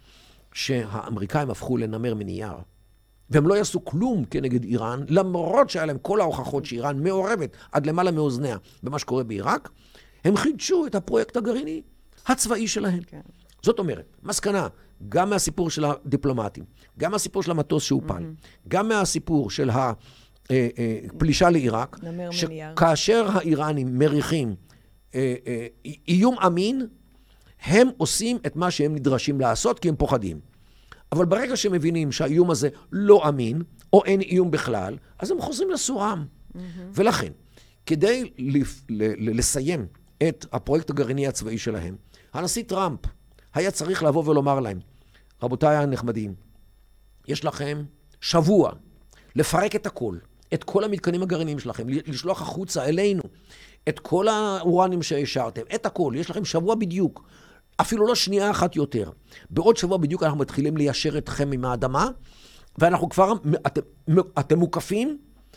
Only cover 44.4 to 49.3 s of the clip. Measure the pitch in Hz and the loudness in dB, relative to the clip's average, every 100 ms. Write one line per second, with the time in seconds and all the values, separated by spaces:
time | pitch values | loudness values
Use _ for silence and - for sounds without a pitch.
44.4 | 139 135 110 90 - _ _ _ _ - | 2 0 -2 -8 -12 _ _ _ _ -8
45.4 | 120 127 151 151 143 127 120 110 104 95 | -6 0 2 2 0 -2 -4 -4 -6 -10
46.4 | - - - _ _ _ _ _ - 143 | -18 -20 -20 _ _ _ _ _ -8 -6
47.4 | 151 - 143 147 147 _ _ - - 170 | -4 -4 -6 -6 -10 _ _ -10 0 2
48.4 | 156 202 127 - - - _ - - | 4 4 2 -4 -18 -20 _ -20 -6